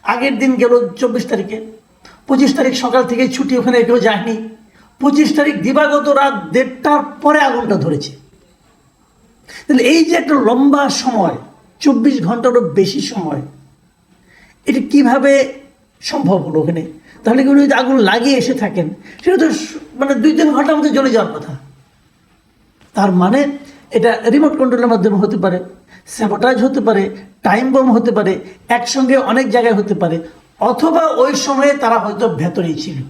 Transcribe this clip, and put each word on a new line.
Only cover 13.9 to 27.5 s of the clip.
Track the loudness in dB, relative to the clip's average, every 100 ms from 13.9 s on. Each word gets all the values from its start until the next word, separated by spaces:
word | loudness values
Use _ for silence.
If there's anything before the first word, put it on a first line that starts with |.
| _ _ _ _ _ _ _ -4
এটা | -2 2
কিভাবে | 4 4 4 4 2 0 -6 -20 _ _ _
সম্ভব | -8 -2 0 0
হলো | 0 -2
ওখানে? | -2 -4 -8 -16 _ -6
তাহলে | 0 2
কি | 4
উনি | 4
যদি | 4 2
আগুন | 2 2 2
লাগিয়ে | 2 0 0
এসে | 0 -2
থাকেন, | -4 -4 -6 -8 -20 -6
সেটা | -2 2
তো | 0
স-, | -2 -8 -14 -16 -6
মানে | -2 2
দুই | 2
তিন | 4 2
ঘন্টার | 2 0 0
মধ্যে | 0
জ্বলে | 0 0
যাওয়ার | -2 -2
কথা। | -8 -14 -16 -18 _ _ _ _ _ _ _ _ _ _ _ _
তার | -2 0 2
মানে | 2 2 0 -4 -16 -20 _
এটা | 0 2 0 2
রিমোট | 2 2 2
কন্ট্রোলের | 0 2 2
মাধ্যমে | 2 2 0
হতে | 0 0
পারে, | -2 -2 -8 -20 _ -20 -18
স্যাবোটাজ | -6 -4 0 0 2
হতে | 0 0
পারে, | 0 0 -2 -8 -20 _
টাইম | -2